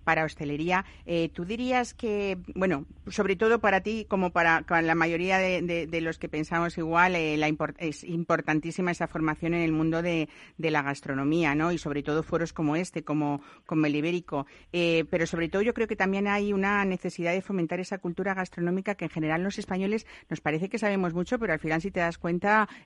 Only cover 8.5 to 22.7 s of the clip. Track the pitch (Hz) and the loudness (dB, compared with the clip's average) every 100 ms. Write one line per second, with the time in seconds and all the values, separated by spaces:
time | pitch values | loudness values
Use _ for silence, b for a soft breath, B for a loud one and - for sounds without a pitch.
8.5 | 156 160 165 180 170 165 165 156 151 165 | 0 0 -2 -2 -2 -4 -2 -2 -2 -2
9.5 | 170 165 156 160 165 175 165 151 B B | 0 2 2 2 0 0 -2 -2 B B
10.5 | B 160 151 139 139 151 135 139 165 156 | B 0 0 0 -4 -4 -2 0 2 2
11.5 | 147 170 170 156 143 139 156 156 165 165 | 2 0 -2 -4 -4 -2 -2 0 -2 -2
12.5 | - 151 156 180 165 151 151 147 143 B | -2 0 0 -2 -6 -2 0 0 -2 B
13.5 | B - 160 151 147 160 180 - 139 135 | B -4 0 2 0 0 -2 -4 -6 -6
14.5 | B B 175 170 165 151 175 165 170 165 | B B 0 2 2 2 0 0 -2 0
15.5 | 190 220 233 220 214 190 196 202 202 208 | 0 0 0 -2 0 0 2 0 0 0
16.5 | 202 196 202 196 185 180 - 170 185 - | 0 2 2 0 -2 -4 -4 -2 -2 -2
17.5 | 196 165 180 180 190 175 170 190 190 185 | -2 -2 -4 -6 -6 -6 -4 -2 -2 -4
18.5 | - 170 185 190 196 165 165 156 160 190 | -2 -2 -2 -2 -4 -4 -2 -2 0 -2
19.5 | 214 202 185 190 220 - B B 156 156 | -4 -4 -2 -2 -2 -6 B B -4 -2
20.5 | 156 190 226 214 196 180 170 175 247 220 | -2 -2 -2 0 0 0 -2 -2 -2 0
21.5 | 156 156 160 196 185 170 - 175 175 202 | -2 0 -2 -2 0 -2 -2 -2 0 4
22.5 | 214 208 | 4 2